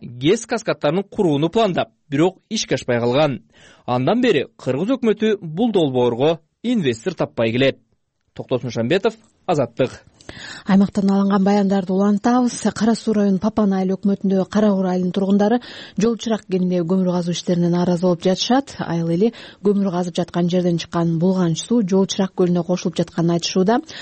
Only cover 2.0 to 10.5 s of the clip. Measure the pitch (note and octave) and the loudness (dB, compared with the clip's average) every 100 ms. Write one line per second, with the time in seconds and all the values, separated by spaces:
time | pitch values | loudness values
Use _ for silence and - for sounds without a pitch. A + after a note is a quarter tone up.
2 | - C#3 F3+ - - G#3+ - C3+ - A#2+ | -6 0 0 0 -10 -8 -4 -4 -2 0
3 | A#2+ B2+ D3+ A#2 _ _ - - - B2 | 2 2 0 -2 _ _ -20 -14 -4 -2
4 | C3 A3+ B3 D3+ A2 - - B2+ G3 C4+ | 0 2 2 2 0 -8 -4 -2 -2 0
5 | A3+ G#3 A3 G3+ E3 D#3 A#3+ G3 D3+ B2+ | 0 0 0 -2 -4 -2 0 2 2 2
6 | B2 A#2 D3 E3 _ _ A3+ B3 C#3+ A2+ | 0 2 0 0 _ _ -4 0 0 -2
7 | F#3 E3 D#3 - A2+ A#2 C3+ - _ _ | -4 -4 -6 -2 0 2 0 0 _ _
8 | _ _ _ - A#2+ B2+ B2+ A2+ A2+ F#3 | _ _ _ -14 -4 -4 -4 -4 0 0
9 | A3+ A3 _ _ - D#3 A#2+ - B2+ - | 0 -4 _ _ -2 0 0 0 -2 -4
10 | _ _ - - - | _ _ -20 -20 -18